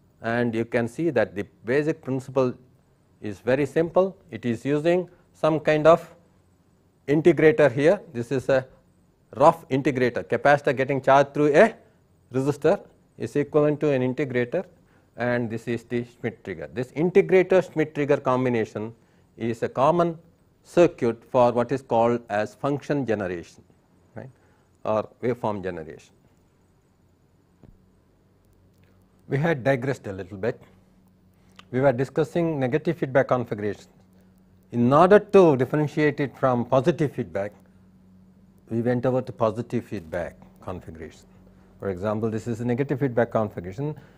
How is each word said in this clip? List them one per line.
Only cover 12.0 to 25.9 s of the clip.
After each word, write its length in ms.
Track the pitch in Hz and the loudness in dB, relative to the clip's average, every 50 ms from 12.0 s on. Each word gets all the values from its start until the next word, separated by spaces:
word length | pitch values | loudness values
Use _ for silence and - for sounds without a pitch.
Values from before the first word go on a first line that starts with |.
| _ _ _ _ _ - | _ _ _ _ _ -8
resistor 520 | 120 131 135 147 139 - - 156 202 196 - - _ _ _ _ _ | -4 -4 -2 -2 -2 0 0 0 0 0 -4 -14 _ _ _ _ _
is 200 | - - - - | -12 -10 -6 -4
equivalent 420 | 147 139 143 - 151 151 151 147 131 | -4 -4 0 0 0 2 2 0 0
to 100 | 156 151 | -2 -2
an 140 | 139 127 | 0 0
integrator, 640 | 127 127 127 - 151 127 123 123 120 123 - 180 - - _ _ _ _ _ _ _ _ _ | -2 -2 -2 -4 -6 -4 -2 -4 -4 -2 -4 -6 -8 -8 _ _ _ _ _ _ _ _ _
and 320 | - 120 123 120 120 120 107 | -6 -4 -2 -2 -2 -4 -4
this 200 | 113 113 - 123 | -8 -8 -6 -6
is 160 | 117 113 - | -6 -6 -6
the 200 | - 120 120 120 | -6 -6 -6 -6
Schmitt 380 | 120 - _ - 113 - - | -8 -12 _ -10 -10 -10 -10
trigger. 260 | - - 87 78 - - - | -12 -12 -12 -10 -12 -12 -8
This 160 | 113 127 - | -8 -8 -8
integrator 680 | - 135 165 180 - 196 175 156 180 190 175 185 185 180 175 - | -4 -4 -2 2 2 2 2 4 4 2 4 4 2 2 0 0
Schmitt 220 | - 156 151 151 - | -2 -4 -4 -4 -2
trigger 220 | 151 143 135 143 | -4 0 0 0
combination 760 | 135 135 135 127 127 127 123 120 113 107 - - 107 107 117 120 _ _ _ _ _ _ _ _ | 0 0 0 0 0 0 0 0 -2 -2 -4 -6 -10 -10 -10 -12 _ _ _ _ _ _ _ _
is 260 | - 110 117 113 - | -8 -6 -6 -6 -4
a 60 | 123 - | -6 -6
common 500 | - 135 135 156 170 175 170 170 160 160 _ _ _ _ _ _ _ _ _ | -2 0 2 2 2 2 0 -2 -2 -10 _ _ _ _ _ _ _ _ _
circuit 580 | - - 175 170 156 - - 127 117 113 - - - | -2 2 4 4 4 2 0 -2 -2 -2 -4 -8 -2
for 220 | - 127 120 120 | 2 4 4 4
what 180 | 113 120 117 120 | 4 0 -2 -2
is 100 | 139 131 | -4 -8
called 420 | - - 120 113 117 117 120 117 120 - | -4 0 2 2 2 2 2 -2 -4 -4
as 280 | 104 104 107 110 - | -4 -4 -4 -4 -6
function 500 | - - 139 143 135 - - 147 143 131 | -6 -4 -4 -4 -4 -4 -4 -4 -4 -2
generation, 560 | 110 107 104 98 90 90 85 80 - - - - _ _ _ _ _ _ _ _ _ - | -2 -2 -4 -4 -6 -6 -8 -12 -14 -20 -20 -20 _ _ _ _ _ _ _ _ _ -20
right, 140 | 104 113 135 - _ _ _ _ _ _ _ _ _ - | -20 -18 -20 -20 _ _ _ _ _ _ _ _ _ -6
or 240 | - 110 107 - - _ - | -4 -4 -4 -4 -8 _ -8
waveform 400 | 110 123 117 - - 110 104 101 | -6 -6 -6 -4 -4 -6 -6 -6
generation. 500 | 90 92 87 82 78 78 | -8 -8 -10 -10 -12 -14